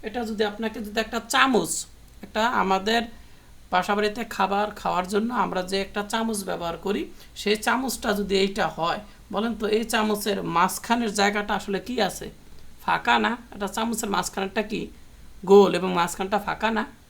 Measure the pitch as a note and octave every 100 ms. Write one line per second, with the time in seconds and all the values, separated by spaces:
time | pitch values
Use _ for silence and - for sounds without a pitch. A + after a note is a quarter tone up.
0 | G#3 A3+ A3 G#3+ G#3+ G#3 A3 A#3 G#3 G#3+
1 | A3 A#3 A3 C4+ C4+ A#3 E3 - - -
2 | - - - A3 A3+ B3+ F#3+ F#3+ G3 A#3
3 | A#3 - - - - - - F3+ F3+ G#3
4 | G#3 G#3 A3 - F#3+ G3+ G#3+ G#3 F#3 E3+
5 | F#3 G#3 A3+ B3 F3+ F#3 F3+ G3 F#3+ -
6 | G3+ A3+ A3+ G#3 F#3+ F3 E3+ E3 F#3+ A3+
7 | E4+ - - - G#3 G#3+ A#3+ A#3 C4 -
8 | B3 G3+ G3 F#3+ G3 G3+ E3 D#3+ E3 D#3
9 | - - - G3 A#3 G#3 G#3+ G#3+ A3+ A3+
10 | G#3+ G#3 G#3 G3 E3+ E3+ F#3 - - A#3
11 | A#3 F#3+ G3+ G#3 G#3 G3+ - F#3+ F#3 B3
12 | F#3+ - - - - - - - - E3
13 | - A#3+ G#3+ A#3+ - G#3 G3 G3+ A3+ A3+
14 | G#3 F#3+ F3 - F#3+ A3 G#3 G3 - -
15 | - - - - F3+ G3 F#3+ F3 F#3 F3+
16 | E3+ - F#3+ G3+ - D#3 A3 A3 A3 -